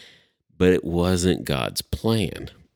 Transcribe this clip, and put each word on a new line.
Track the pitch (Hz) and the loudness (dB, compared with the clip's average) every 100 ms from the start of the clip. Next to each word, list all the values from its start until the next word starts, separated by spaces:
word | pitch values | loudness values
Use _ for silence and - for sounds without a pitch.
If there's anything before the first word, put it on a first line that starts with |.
| - - _ _ _ - | -20 -20 _ _ _ 2
but | 92 | 4
it | 87 | 4
wasn't | - 85 87 90 90 73 | 0 0 2 2 2 0
God's | - 69 52 50 | -2 -2 -2 -6
plan. | - - 110 113 92 - - - _ | -8 -4 0 0 -2 -6 -12 -16 _